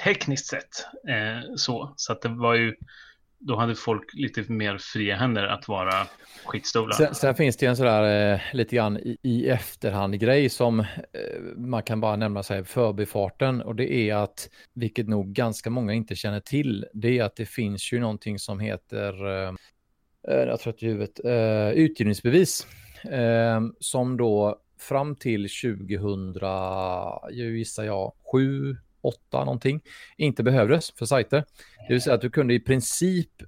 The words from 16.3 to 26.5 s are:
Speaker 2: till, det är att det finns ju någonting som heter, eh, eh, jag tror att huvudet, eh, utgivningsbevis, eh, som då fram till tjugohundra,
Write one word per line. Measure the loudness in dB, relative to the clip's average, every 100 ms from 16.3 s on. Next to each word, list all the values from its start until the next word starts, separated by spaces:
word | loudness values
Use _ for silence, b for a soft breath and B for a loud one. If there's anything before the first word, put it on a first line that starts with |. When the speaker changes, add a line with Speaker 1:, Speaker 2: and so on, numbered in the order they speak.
| -6
Speaker 2:
till, | -2 -2 0 -2 -4
det | -4 0 2
är |
att | 0 -2
det | -8
finns | -4 -4 -4 -4
ju | -2
någonting | -2 -4 -6 -8
som | -8 -6
heter, | -4 -6 -8 -6 -6 -6 -6
eh, | -4 -6 -8 b _ _ _ _ _ -2
eh, | 0 2
jag | -2
tror | -6
att | -4
huvudet, | -4 -2 -4 -6 0
eh, | 2 2 2 2
utgivningsbevis, | 4 4 4 0 2 4 6 4 0 -8 B B B
eh, | -6 0 2 4 4 2 0 -6
som | -4 -2 0 2
då | 2 4 2 0 _ _
fram | -4 -2 -2 -4
till | -2 -2 -2
tjugohundra, | -4 -4 -4 -4 -4 -2 -2 -6 -6 -4